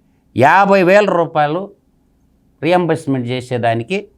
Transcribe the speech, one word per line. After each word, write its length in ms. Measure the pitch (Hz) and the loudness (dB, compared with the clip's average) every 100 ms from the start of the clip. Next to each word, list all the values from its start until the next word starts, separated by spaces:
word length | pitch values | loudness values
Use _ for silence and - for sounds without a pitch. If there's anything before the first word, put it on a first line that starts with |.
| _ _ _ 107 | _ _ _ 0
యాభై 460 | 135 180 196 196 | 2 4 4 2
వేల 220 | 180 196 | 4 4
రూపాయలు 640 | 202 175 160 160 147 165 196 - _ _ _ _ _ _ _ _ | 2 0 -2 -2 -2 -4 -8 -16 _ _ _ _ _ _ _ _
రీయింబర్స్‌మెంట్ 640 | 143 180 170 160 - 135 120 | -2 0 0 -4 -4 -6 -4
చేసేదానికి 800 | 127 123 123 117 113 117 190 202 | -8 -6 -4 -2 -4 -4 -8 -10